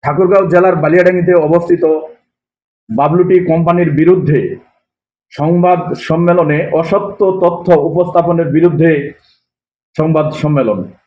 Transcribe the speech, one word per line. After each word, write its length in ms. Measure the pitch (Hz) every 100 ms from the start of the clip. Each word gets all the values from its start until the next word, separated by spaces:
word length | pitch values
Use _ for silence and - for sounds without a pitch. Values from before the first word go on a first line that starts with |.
ঠাকুরগাঁও 460 | - 147 185 196 185
জেলার 260 | 175 185 170
বালিয়াডাঙ্গিতে 580 | 151 175 180 180 175
অবস্থিত 500 | 180 151 170 170 170 165 156 - - _ _ _ _ _ _ _
বাবলু 340 | 110 147 170
টি 140 | 180 185 175
কোম্পানির 440 | 160 165 175 165
বিরুদ্ধে 480 | 147 160 185 143 147 95 - _ _ _ _ _ _ _
সংবাদ 460 | - 151 175 180 180 -
সম্মেলনে 640 | - - 160 170 175 151 151 151
অসত্য 500 | 156 165 196 202 - 190 185
তথ্য 260 | 175 175 -
উপস্থাপনের 720 | 160 151 156 175 175 170 165 156
বিরুদ্ধে 460 | 147 170 147 165 156 - - _ _ _ _ _ _ _ -
সংবাদ 300 | 160 156 151
সম্মেলন। 480 | - 151 147 120 101 90 -